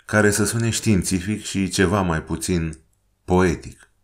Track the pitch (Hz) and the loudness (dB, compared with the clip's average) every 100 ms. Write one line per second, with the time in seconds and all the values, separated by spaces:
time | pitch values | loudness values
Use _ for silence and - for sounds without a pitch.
0 | - 107 104 101 104 117 117 107 - 98 | -2 2 4 2 0 0 -2 0 2 2
1 | 82 95 85 107 - 98 95 90 90 101 | 2 -2 -2 -6 -6 -4 -2 2 2 2
2 | 90 80 78 82 - 87 82 76 _ _ | 0 -2 -4 -6 -2 -2 -2 -8 _ _
3 | _ _ - 90 92 69 - - - _ | _ _ 0 2 2 0 -8 -20 -20 _